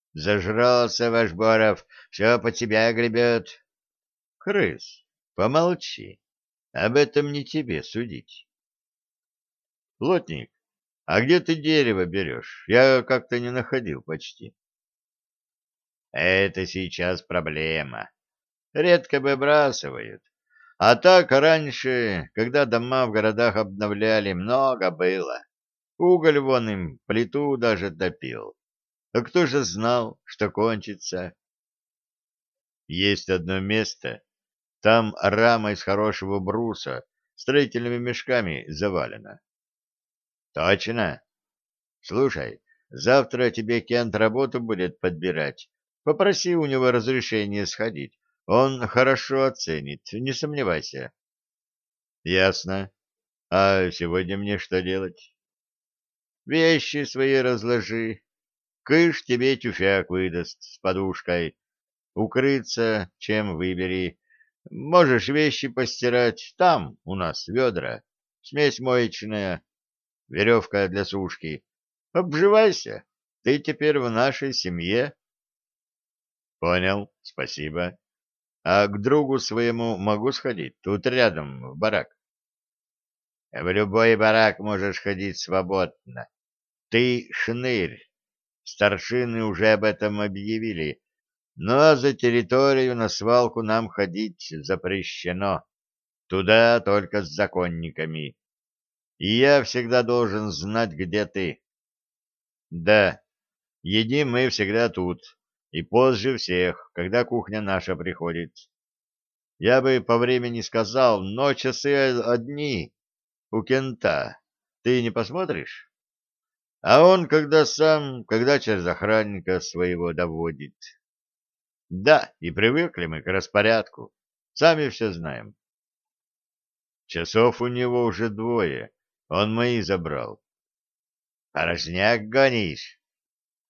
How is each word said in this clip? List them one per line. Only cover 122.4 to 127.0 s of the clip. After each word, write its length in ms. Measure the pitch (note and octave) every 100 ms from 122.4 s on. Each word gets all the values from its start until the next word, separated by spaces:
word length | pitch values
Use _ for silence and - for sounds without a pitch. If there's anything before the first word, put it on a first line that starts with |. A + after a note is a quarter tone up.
| E2+
привыкли 540 | F2+ A2 D3 E3+ - E2
мы 160 | D#2+
к 60 | -
распорядку. 840 | F#2 - G#2 G#2+ A2+ - - A2 _ _ _ _
Сами 360 | - D#3+ D#3 C#3
всё 240 | - A2
знаем. 420 | E2+ D#2+ A#1+ G#1+ _ _ _ _ _ _ _ _ _ _ _ _ _ _ _